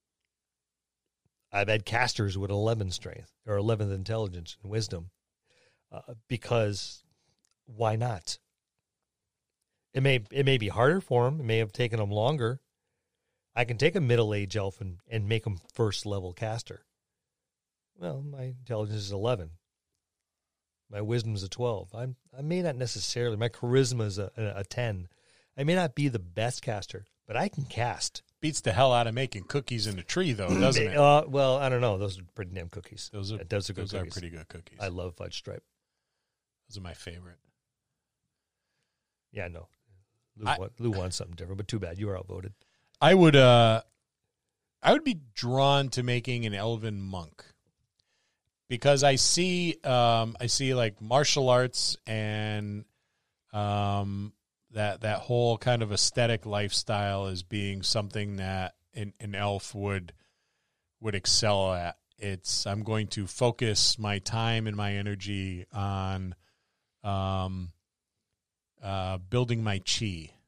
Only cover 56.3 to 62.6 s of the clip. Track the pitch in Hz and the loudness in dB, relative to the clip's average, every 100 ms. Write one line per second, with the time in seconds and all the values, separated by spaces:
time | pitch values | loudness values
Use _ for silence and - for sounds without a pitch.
56.3 | 113 110 101 101 - - 104 101 98 98 | 0 -2 -4 -2 -2 -2 -2 -2 -2 -4
57.3 | 92 90 104 101 98 92 110 104 110 104 | -6 -6 -6 -4 -4 -2 -2 -2 -6 -6
58.3 | 98 95 95 92 - _ - 101 - 104 | -6 -6 -4 -6 -10 _ -12 -12 -10 -8
59.3 | 98 104 98 - 104 101 95 85 - _ | -2 -2 -2 -6 -6 -2 -2 -4 -18 _
60.3 | _ _ _ _ _ _ _ 110 98 - | _ _ _ _ _ _ _ -6 -2 2
61.3 | - 110 101 95 90 85 - _ - 101 | 4 4 4 2 0 -4 -8 _ -10 -8
62.3 | 92 - - | -8 -6 -4